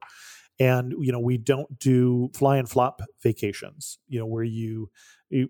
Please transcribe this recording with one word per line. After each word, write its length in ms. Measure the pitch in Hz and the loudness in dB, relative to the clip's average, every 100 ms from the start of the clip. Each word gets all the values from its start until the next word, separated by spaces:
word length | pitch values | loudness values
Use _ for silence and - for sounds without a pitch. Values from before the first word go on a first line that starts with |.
| - - - - _ - | -18 -20 -20 -20 _ 0
And, 360 | 131 127 123 - | 2 2 -2 -4
you 120 | 135 | -2
know, 80 | 123 | -2
we 180 | 120 127 | 0 0
don't 400 | 113 135 151 135 | 0 0 -2 -4
do 520 | 135 127 123 123 123 | 2 4 4 2 -2
fly 220 | - 139 139 | 0 2 2
and 120 | 123 | 2
flop 340 | - 123 - - _ | 2 0 0 -14 _
vacations, 760 | 123 110 104 101 98 - - - - | -2 0 -4 -6 -12 -16 -18 -18 -10
you 100 | 123 | -8
know, 80 | 110 | -6
where 180 | 113 | -4
you, 460 | 113 113 113 110 110 _ _ _ _ | -4 -6 -6 -8 -10 _ _ _ _
you 200 | 135 131 | -2 -2